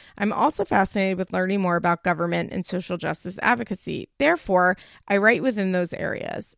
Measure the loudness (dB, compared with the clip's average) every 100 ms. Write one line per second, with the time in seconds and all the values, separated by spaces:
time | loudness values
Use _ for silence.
0 | -16 -4 -2 2 0 0 0 2 2 0
1 | 0 -2 -4 -2 0 0 2 2 2 0
2 | 0 0 0 0 -2 -4 -4 -4 -4 -6
3 | -4 -6 -8 -2 0 0 -2 -8 -6 -8
4 | -8 0 2 2 2 4 4 2 -6 -14
5 | -2 2 4 4 2 0 0 0 -2 -4
6 | -4 -4 -6 -8 -10